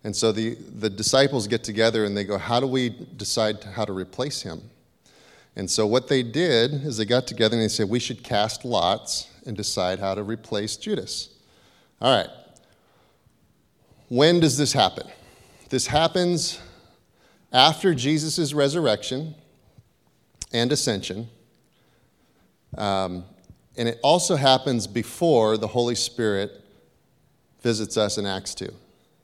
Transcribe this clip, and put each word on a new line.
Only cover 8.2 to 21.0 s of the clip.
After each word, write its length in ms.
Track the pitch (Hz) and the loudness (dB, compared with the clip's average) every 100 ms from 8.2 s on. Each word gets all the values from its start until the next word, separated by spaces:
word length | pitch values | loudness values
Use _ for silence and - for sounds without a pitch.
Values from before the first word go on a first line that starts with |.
cast 440 | - 107 107 - 123 | -2 0 0 -4 -2
lots 640 | 107 85 107 - - - - - | 2 2 0 -4 -8 -8 -16 -12
and 120 | 104 | -8
decide 420 | 101 - 90 95 | -6 -2 -2 -2
how 140 | 98 | -2
to 80 | 95 | -4
replace 560 | 101 113 - 107 104 - | -6 -8 -6 -6 -6 -8
Judas." 520 | - 185 - - - _ _ _ _ _ _ _ | -6 -6 -4 -10 -10 _ _ _ _ _ _ _
All 140 | 120 120 | 2 2
right. 140 | 85 - - - _ _ _ _ _ _ _ _ _ _ _ _ _ _ _ | 0 -10 -20 -20 _ _ _ _ _ _ _ _ _ _ _ _ _ _ _
When 300 | 123 151 175 | 4 6 6
does 180 | 160 127 | 4 4
this 160 | 139 | 0
happen? 340 | 131 95 - - - - - - - - | 4 2 2 -16 -20 -20 -20 -20 -20 -6
This 180 | 131 - | -4 0
happens 720 | 143 160 180 175 170 - - - - _ _ _ _ _ _ _ | 2 2 2 0 0 -2 -8 -16 -20 _ _ _ _ _ _ _
after 440 | 127 143 156 196 147 | 6 6 6 0 2
Jesus' 580 | 127 156 156 151 147 | 2 0 0 -2 -2
resurrection 800 | 147 139 165 147 107 - 127 156 151 _ _ _ - _ _ _ _ _ _ - | 2 2 2 0 0 -2 -6 -6 -12 _ _ _ -20 _ _ _ _ _ _ -6
and 200 | 120 120 | -2 0
ascension. 580 | 143 - 101 | 0 0 -2